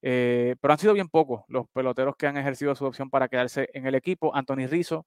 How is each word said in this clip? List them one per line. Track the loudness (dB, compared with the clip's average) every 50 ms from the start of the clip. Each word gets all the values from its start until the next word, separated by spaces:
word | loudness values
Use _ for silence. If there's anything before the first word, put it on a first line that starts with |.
eh, | -2 0 0 2 2 2 2 2 0 0 -2 0
pero | 2 2 2
han | 4
sido | 6 4 4
bien | 4 2 2
pocos | 2 2 2 2 0 -8 -8 _
los | -6 -6 -6 _
peloteros | _ -2 -2 -2 0 0 -2 -2 -2
que | _ -2 -2
han | -2
ejercido | -2 -4 -4 -4 -2 -2 -2 -2
su | -2 -2
opción | -6 -4 -6 -10 -2
para | 0 0 0 2
quedarse | 0 -2 -2 -2 -2 -4 -4 -4 -6
en | -8 -4
el | 0 0
equipo. | 0 0 0 -4 0 -2 -2 0
Anthony | -2 -2 -2 -4 -4 -4 -2
Rizzo | -2 -2 -2 -2 -4 -8 -8